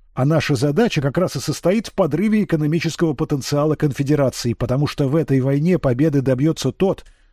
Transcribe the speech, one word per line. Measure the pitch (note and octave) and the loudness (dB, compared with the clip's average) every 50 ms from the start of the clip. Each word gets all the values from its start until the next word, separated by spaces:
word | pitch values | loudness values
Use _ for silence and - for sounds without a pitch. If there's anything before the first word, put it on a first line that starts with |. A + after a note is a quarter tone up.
| _ _ _ | _ _ _
"А | - B2+ | -2 0
наша | C#3+ E3 D3+ - - D3 | 2 2 2 2 0 0
задача | A#2 C3+ D3 C#3+ F3+ A#3+ A3 - D#3+ | 0 0 0 2 2 0 2 0 0
как | C3 C#3+ C3 | -2 0 0
раз | E3+ F#3 C3+ - | 0 -2 -2 -2
и | C#3 | -6
состоит | - - C3+ - - E3+ G3 A#3 - | -6 -6 -6 -2 0 0 0 0 -2
в | - - | -4 -2
подрыве | - F#3+ D3+ - - G#3 A3 G#3+ G#3+ G3 | -2 0 0 0 0 0 2 2 0 2
экономического | - E3 D3+ D3+ D3 D#3 E3+ - E3 - - E3+ D#3+ C#3 | 0 0 0 0 0 0 0 -2 -2 -2 -2 -2 -2 0
потенциала | - D#3 - D3+ C#3 - - D3 C#3+ D3 D#3 D3+ | -2 -2 -4 -4 -4 -4 -2 0 0 2 0 0
конфедерации, | - D#3 D3+ B2 - C#3+ C3 D3 D3 C#3 B2+ - - - A#2+ A2+ | 0 0 -2 0 -2 0 0 2 2 2 0 -2 -2 -4 -4 -2
потому | - B2+ A2+ B2 C3+ D3 | -2 -2 -2 0 0 0
что | B2+ - - D3 | -2 -2 -2 -2
в | C3 C3+ | 0 0
этой | E3 D3 - C#3 C3 | 0 0 2 0 2
войне | B2+ C3+ C#3 C#3+ D3+ F3+ F#3 D#3+ | 2 0 0 0 2 2 0 2
победы | - C#3 A#2+ A#2+ D3+ D#3+ D3 C#3+ | 2 0 2 2 2 2 2 0
добьется | B2+ C3 C3 B2 C#3 D#3+ D#3 - - C3+ - | 0 0 0 2 2 0 0 0 -2 -4 0
тот, | _ F#3+ G3 E3+ - - - _ _ _ _ | _ 0 0 0 -4 -8 -20 _ _ _ _